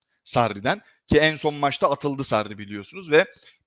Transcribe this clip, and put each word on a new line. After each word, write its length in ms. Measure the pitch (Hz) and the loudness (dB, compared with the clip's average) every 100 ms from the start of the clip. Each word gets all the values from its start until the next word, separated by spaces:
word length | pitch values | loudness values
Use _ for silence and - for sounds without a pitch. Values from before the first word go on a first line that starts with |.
| _ _ | _ _
Sarri'den. 580 | - 127 117 101 120 208 _ _ - | -4 2 2 0 -4 -4 _ _ 2
Ki 100 | 151 | 4
en 180 | 156 151 | 4 2
son 200 | 156 147 | -4 0
maçta 360 | 143 - 180 | -2 0 0
atıldı 320 | 139 147 135 | 0 -4 -4
Sarri 340 | 131 107 104 104 | -2 -2 -2 -8
biliyorsunuz 540 | 101 104 98 196 175 | -12 -12 -14 -14 2
ve 140 | 151 190 - _ _ | 4 4 -4 _ _